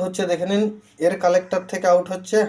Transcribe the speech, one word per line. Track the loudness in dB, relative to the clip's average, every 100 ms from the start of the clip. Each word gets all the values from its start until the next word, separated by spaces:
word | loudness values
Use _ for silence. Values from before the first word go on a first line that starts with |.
হচ্ছে | -6 -4 -2
দেখে | -2 0
নিন, | 0 -2 -4 _ -2 0
এর | 2
কালেক্টর | 2 2 0 -6 -6
থেকে | -2 2
আউট | 2 2
হচ্ছে | -8 -2 0